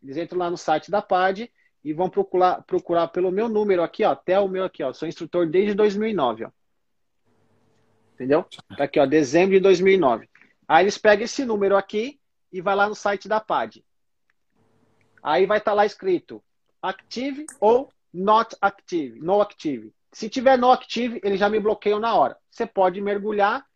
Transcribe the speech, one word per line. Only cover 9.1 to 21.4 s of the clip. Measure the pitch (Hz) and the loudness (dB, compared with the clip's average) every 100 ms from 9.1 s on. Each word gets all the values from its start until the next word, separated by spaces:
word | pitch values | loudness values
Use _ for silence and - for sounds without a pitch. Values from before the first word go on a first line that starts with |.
| 151 143 156 190 190 | 4 2 2 4 4
de | |
dois | 185 180 | 4 4
mil | 190 | 4
e | 190 | 4
nove. | 147 113 - _ _ _ _ | 4 0 -6 _ _ _ _
Aí | 156 | 4
eles | 190 202 | 4 2
pegam | 214 208 220 | 2 2 0
esse | - 269 | -6 -4
número | 214 196 196 | -2 2 0
aqui | 196 214 240 294 _ _ _ | 0 -6 -6 -10 _ _ _
e | 185 | -8
vai | 180 196 | -4 0
lá | 202 | 0
no | 208 | -2
site | 214 202 196 | -4 -4 -4
da | 214 | -4
pad. | 214 156 113 - _ _ _ _ _ _ _ _ _ _ _ _ _ _ | -2 -4 -4 -10 _ _ _ _ _ _ _ _ _ _ _ _ _ _
Aí | - 160 190 | -4 0 2
vai | 208 | 0
tá | 214 | 0
lá | 208 208 | 0 0
escrito | - 190 175 _ 110 _ _ _ _ | -2 -4 -4 _ -20 _ _ _ _
active | 180 190 _ - 269 277 302 - | -10 -10 _ -10 -8 -10 -16 -2
ou | 208 240 285 _ _ | 2 2 -2 _ _
not | 170 196 214 226 - | -8 2 2 0 -2
active, | 202 - _ 175 135 117 | -4 -4 _ -6 -6 -10
no | 156 202 | -2 0
active. | 208 - 160 131 107 _ _ | 0 -4 -8 -8 -12 _ _
Se | - 214 | -14 -8
tiver | 262 247 262 | 0 2 4
no | 247 | 4
active, | 254 - - 240 233 | 2 0 -6 -6 -6
eles | 202 196 | -4 0